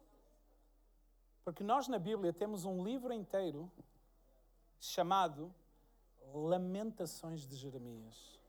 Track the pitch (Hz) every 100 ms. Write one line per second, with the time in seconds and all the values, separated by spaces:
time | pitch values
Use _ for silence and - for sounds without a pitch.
0 | - - - - - - - _ _ _
1 | _ _ _ _ - 165 202 262 262 233
2 | 175 220 185 170 208 208 180 185 185 262
3 | 247 233 185 190 185 143 175 - - -
4 | - - - - - - - - - -
5 | 175 190 175 147 165 185 - - - -
6 | _ - 131 143 156 180 180 190 220 220
7 | 170 - 165 160 135 135 135 131 120 113
8 | 110 113 - -